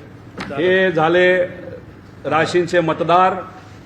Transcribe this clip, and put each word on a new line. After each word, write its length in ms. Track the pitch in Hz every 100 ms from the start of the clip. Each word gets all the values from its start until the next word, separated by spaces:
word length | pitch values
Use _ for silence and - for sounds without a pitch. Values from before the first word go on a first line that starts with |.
| - - - - - 143
हे 360 | 180 185 185
झाले 520 | 160 156 180 180 180 180 - - - - - - -
राशीनचे 560 | 139 156 160 180 165 180
मतदार. 540 | 160 156 160 175 185 185 - - - -